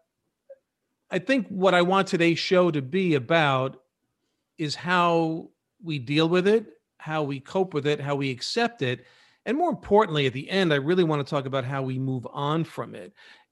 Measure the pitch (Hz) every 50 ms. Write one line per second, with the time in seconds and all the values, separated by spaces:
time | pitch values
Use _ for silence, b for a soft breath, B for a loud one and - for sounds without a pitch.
0 | _ _ _ _ _ _ _ _ _ - - _ _ _ _ _ _ _ _ _
1 | _ - 180 180 - - 269 262 180 - 196 185 185 190 175 175 175 180 190 196
2 | 185 190 190 160 170 170 165 - - - 190 180 180 175 156 147 131 127 165 190
3 | 190 175 151 131 117 139 165 165 151 143 135 131 131 135 - - _ _ _ _
4 | _ _ _ _ _ _ _ _ _ _ _ - 160 143 - - - 175 185 180
5 | 175 170 170 165 165 160 160 160 - - _ _ _ _ _ _ 208 165 151 139
6 | 117 110 147 156 160 160 180 180 180 202 214 226 214 - - _ _ _ _ -
7 | - 156 156 156 151 139 143 131 - - - 190 190 185 165 147 135 147 147 151
8 | 139 143 143 139 139 135 123 113 - - - 233 233 233 233 - 139 123 127 123
9 | - b b b b b b b b - 247 311 359 330 226 - - - 196 208
10 | 220 175 151 147 139 127 113 131 147 - 185 196 190 165 147 139 135 156 180 185
11 | 175 156 151 143 131 - 160 143 131 131 135 135 123 127 143 139 135 131 131 131
12 | 131 131 131 127 120 - - 143 139 147 156 165 160 - - - 117 110 104 107
13 | 90 92 _ b b b b b b b